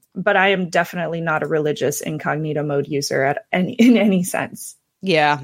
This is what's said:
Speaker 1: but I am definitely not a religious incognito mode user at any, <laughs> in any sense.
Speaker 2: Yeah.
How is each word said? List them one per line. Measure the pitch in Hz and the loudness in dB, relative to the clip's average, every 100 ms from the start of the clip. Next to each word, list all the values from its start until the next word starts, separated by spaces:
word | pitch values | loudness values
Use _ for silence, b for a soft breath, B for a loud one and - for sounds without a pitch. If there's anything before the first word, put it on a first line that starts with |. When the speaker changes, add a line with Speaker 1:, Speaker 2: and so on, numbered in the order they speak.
| _ | _
Speaker 1:
but | 190 190 196 | -4 0 2
I | 196 | 2
am | 190 175 | 2 0
definitely | 180 170 180 160 165 | 0 0 -4 -6 -4
not | 165 156 | -2 -2
a | 151 | 0
religious | 156 147 147 135 143 | -2 -2 -2 -2 -2
incognito | - 151 - 147 156 147 | -6 -6 -4 -4 -2 -4
mode | 147 143 143 | -2 -2 -2
user | 143 139 139 | -4 -2 0
at | 139 143 - | 0 -2 -2
any, | 180 185 | -2 -2
<laughs> | - | 4
in | 233 220 | 6 6
any | 208 185 | 4 2
sense. | 180 - - - - - _ _ | 0 -4 -6 -10 -18 -20 _ _
Speaker 2:
Yeah. | 190 156 147 143 | 0 2 4 0